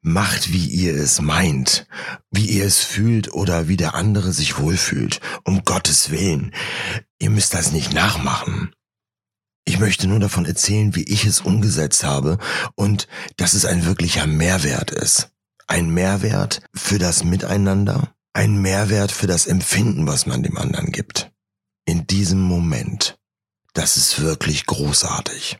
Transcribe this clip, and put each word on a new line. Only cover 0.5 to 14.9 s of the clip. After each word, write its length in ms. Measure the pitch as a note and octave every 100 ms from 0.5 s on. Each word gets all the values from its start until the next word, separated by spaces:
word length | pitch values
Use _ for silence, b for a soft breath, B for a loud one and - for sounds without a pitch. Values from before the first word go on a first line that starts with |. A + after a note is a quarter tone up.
wie 160 | F2+ E2
ihr 280 | F2+ F2+ D2
es 260 | C#2+ -
meint, 680 | D2 D#2 F2+ C2+ C2 - - B B B _
wie 160 | G2 G#2
ihr 200 | G2 G2+
es 180 | G2+
fühlt 480 | - - A2+ A2+ -
oder 380 | C#2+ F#2+ E2+ D#2+
wie 80 | G2
der 180 | D#2 D#2+
andere 380 | G2+ G#2 F#2
sich 260 | D#2+ C#3 -
wohlfühlt. 640 | D2+ F2 - D2 G#1 - B B -
Um 180 | F#2+
Gottes 480 | - F#2 - - -
Willen, 420 | D#2+ F#2+ D2+ - B B B B B - _
ihr 100 | G#2
müsst 240 | G#2+ -
das 180 | F#2 E2
nicht 220 | D#2 C2
nachmachen. 800 | - G2 D2+ - - - F#2 - _ _ _ _ _ _ _ _ _
Ich 160 | - F2+
möchte 280 | G#2 F#2 F#2+
nur 120 | G#2
davon 260 | G2+ - E2
erzählen, 500 | E2 - G#2+ G#2+ F2
wie 80 |
ich 220 | - G#2+ G#2+
es 140 | -
umgesetzt 640 | - G#2 G#2 D#2 D2+ -
habe 340 | C#2 C#2 C#2 F#2 B B B -
und 320 | G2+ G#2 - B B -
dass 160 | F2+
es 120 | - -
ein 200 | F2 E2
wirklicher 420 | G2 E2+ - D2+
Mehrwert 640 | D#2 E2 F#2 C#2+ C2 -